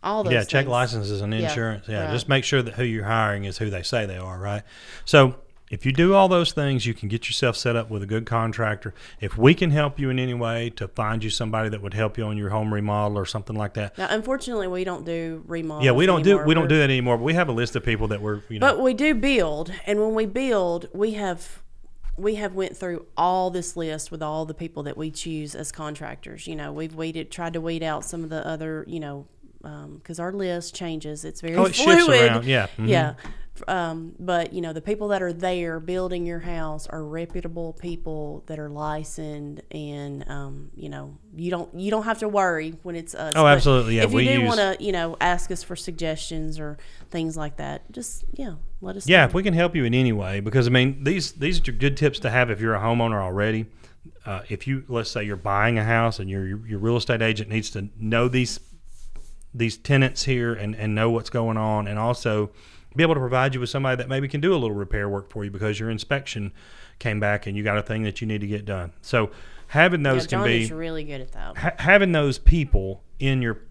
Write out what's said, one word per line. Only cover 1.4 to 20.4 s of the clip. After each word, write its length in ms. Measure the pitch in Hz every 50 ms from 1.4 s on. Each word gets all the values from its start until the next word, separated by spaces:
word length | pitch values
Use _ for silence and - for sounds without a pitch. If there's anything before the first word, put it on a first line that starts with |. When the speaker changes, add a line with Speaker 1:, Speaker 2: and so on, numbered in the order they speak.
| 110 160
Speaker 2:
insurance. 380 | 151 123 113 113 107 101 - -
Yeah, 160 | 110 101 92
Speaker 1:
right. 80 | 156 151
Speaker 2:
just 160 | 120 110 -
make 160 | 139 135 123
sure 180 | - - 135 123
that 120 | 113 98
who 100 | 101 127
you're 200 | 120 110 110 101
hiring 400 | 104 113 113 110 104 101 101 98
is 140 | 98 92 -
who 120 | 110 107
they 120 | 98 90 87
say 240 | - - 120 107
they 120 | 101 92 92
are, 200 | 92 92 92 90
right? 240 | 95 101 101 104 - - - - - - - - -
So 320 | - - 147 135 127 120 - - - - - - -
if 160 | - 98 -
you 60 | 131
do 240 | 135 139 170 185 196
all 140 | 196 196 185
those 240 | 185 175 170 - -
things, 340 | - 147 139 135 127 101
you 80 | 120 110
can 140 | - - 104
get 180 | 107 117 -
yourself 300 | - - - - 123 113
set 180 | - - 123 117
up 160 | 117 110 110
with 120 | 110 104 98
a 40 |
good 180 | 98 107 110 117
contractor. 680 | - 117 117 113 113 110 - 117 107 104 101 - 107 - - - - - -
If 160 | - 98 -
we 160 | 113 113 135 175
can 200 | - 190 170 143
help 260 | 151 147 143 139 -
you 120 | 139 131
in 80 | 127 131
any 140 | 127 127 123
way 360 | 120 117 113 113 117 117 117 113
to 100 | - 107
find 380 | 92 - - 110 107 113 113 107
you 60 | 110
somebody 380 | 101 - 120 110 107 110 110 110
that 120 | 104 104 101
would 120 | 101 92
help 220 | 107 110 107 98 -
you 60 | 113
on 120 | 107 107
your 140 | 104 104 95
home 220 | 104 110 107 107 104
remodel 460 | 104 104 104 104 104 104 104 104 101
or 80 | 95
something 300 | - - 110 98 - 110
like 180 | 107 107 101 -
that. 240 | 113 104 101 - -
Speaker 1:
Now, 80 | 190 -
unfortunately, 580 | - 220 220 240 262 269 269 247 240 214 196 185
we 160 | 180 180 185
don't 200 | 185 180 - -
do 380 | 165 165 170 165 165 165 160 -
remodels 380 | - 170 165 160 160 151 151 135
Speaker 2:
Yeah, 60 | 131 123
we 140 | 127 170
don't 160 | 185 180 165 147
do, 80 | 185 202
Speaker 1:
anymore. 140 | 190 151
Speaker 2:
we 80 | 151 160
don't 100 | 165 160
Speaker 1:
We're 40 | 135
Speaker 2:
do 100 | 151 156
that 60 | 147 135
anymore, 260 | 135 127 123 123 120 113
but 60 | 117
we 100 | 147 165
have 140 | 170 175 151
a 40 | 120
list 220 | 113 120 117 -
of 80 | 127 -
people 220 | - 113 101 110 107
that 120 | 107 101 104
we're, 200 | 107 104 104 - -
you 120 | 113 107
know. 60 | - 277 -
Speaker 1:
But 60 | -
we 140 | 262 262 254
do 180 | 208 285 311 302
build, 580 | 220 214 277 269 233 180 160 151 147 160 170 190 170 -
and 120 | 185 208 208
when 140 | 214 220 220
we 120 | 220 220
build, 600 | 208 196 262